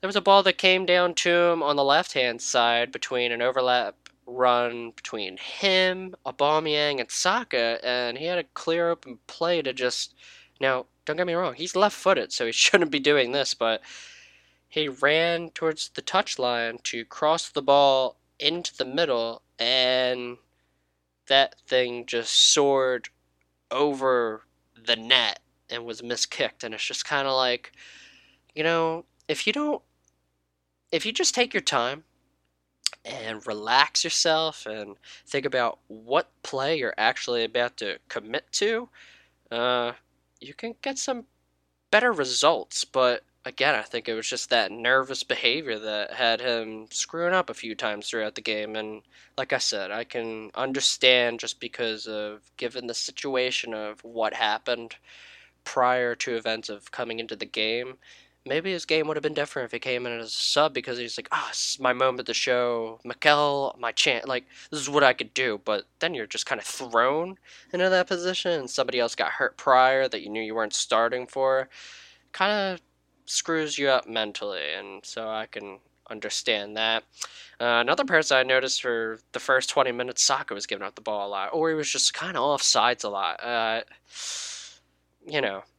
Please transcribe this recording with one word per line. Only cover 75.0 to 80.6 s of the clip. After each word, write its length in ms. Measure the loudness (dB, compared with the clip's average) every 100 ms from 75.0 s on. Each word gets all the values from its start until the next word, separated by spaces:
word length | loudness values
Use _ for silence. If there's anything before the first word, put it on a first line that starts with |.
so 240 | -12 -10 -6
I 180 | -6 -8
can 320 | -10 -12 -16 _ _ -16
understand 640 | -10 -6 -4 -2 -2 -2 -4
that. 280 | 0 -2 -4 -14 -14 -14 -20 _
Uh, 200 | 2 2
another 240 | 4 2
person 320 | 4 2 4 4
I 60 |
noticed 400 | 6 2 2 -2
for 380 | -2 -2 -4 -8 _
the 80 | -10
first 300 | 2 2 2
twenty 220 | 0 0
minutes, 300 | 0 -6 0
Saka 320 | 0 0 -4
was 120 | -8